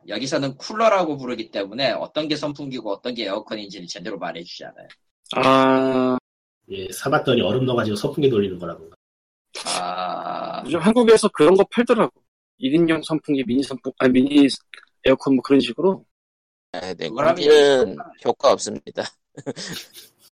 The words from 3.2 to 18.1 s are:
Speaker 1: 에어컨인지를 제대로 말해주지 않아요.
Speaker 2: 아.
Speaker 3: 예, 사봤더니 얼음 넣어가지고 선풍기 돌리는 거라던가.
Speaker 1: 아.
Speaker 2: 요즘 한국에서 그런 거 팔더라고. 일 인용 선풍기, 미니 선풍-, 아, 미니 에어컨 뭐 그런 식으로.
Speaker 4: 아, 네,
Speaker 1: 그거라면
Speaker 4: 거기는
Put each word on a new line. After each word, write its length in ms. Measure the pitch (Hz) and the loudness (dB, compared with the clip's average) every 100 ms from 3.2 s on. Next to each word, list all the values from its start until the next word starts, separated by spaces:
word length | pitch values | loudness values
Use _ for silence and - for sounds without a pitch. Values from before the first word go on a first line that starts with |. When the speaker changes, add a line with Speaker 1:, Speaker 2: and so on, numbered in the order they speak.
| 101 | -6
Speaker 1:
에어컨인지를 600 | 104 - 110 101 95 87 | -8 -8 -10 -10 -14 -14
제대로 300 | 101 90 98 | -12 -12 -10
말해주지 460 | 87 82 87 - 76 | -10 -10 -14 -16 -18
않아요. 220 | - - _ _ _ - - | -20 -20 _ _ _ -8 0
Speaker 2:
아. 840 | 131 131 131 131 131 131 127 127 - _ _ _ - | 4 4 4 4 2 2 0 -2 -6 _ _ _ -14
Speaker 3:
예, 200 | 98 98 | -12 -10
사봤더니 500 | - 143 147 139 120 | -8 -2 -2 2 0
얼음 240 | 98 127 127 | 0 0 0
넣어가지고 320 | 120 110 104 | 0 -2 -4
선풍기 320 | 147 - 139 | -4 0 2
돌리는 280 | 110 98 90 | 2 0 -4
거라던가. 380 | 87 82 - _ _ _ _ _ _ - 87 | -10 -12 -18 _ _ _ _ _ _ -14 -8
Speaker 1:
아. 1000 | 90 90 90 90 87 85 85 85 - - | -6 -6 -6 -6 -6 -8 -8 -8 -10 -6
Speaker 2:
요즘 140 | 165 | -2
한국에서 480 | 170 233 226 220 208 | 2 4 6 6 4
그런 260 | - 151 190 | 4 6 6
거 100 | 196 | 4
팔더라고. 460 | - 240 226 156 - _ _ _ _ | 0 2 2 0 -4 _ _ _ _
일 140 | 131 156 | 0 2
인용 260 | 165 160 | 2 2
선풍기, 400 | - 156 - 139 | -2 -6 -2 -2
미니 180 | 127 123 | 0 -2
선풍-, 280 | 143 131 131 - | -2 -6 -10 0
아, 80 | 131 | 2
미니 400 | 127 135 143 139 - _ - _ _ | 4 4 6 4 2 _ -20 _ _
에어컨 320 | 131 131 - 131 | 0 2 2 0
뭐 60 | |
그런 160 | - 139 | 4 2
식으로. 460 | 117 117 175 - - _ _ _ _ _ _ | 2 0 0 -2 -6 _ _ _ _ _ _
Speaker 4:
아, 220 | 87 92 | -12 -10
네, 160 | 87 82 | -8 -8
Speaker 1:
그거라면 260 | 113 151 175 | -2 0 2
Speaker 4:
거기는 600 | 143 151 143 135 117 117 - | 6 8 8 4 2 -4 -14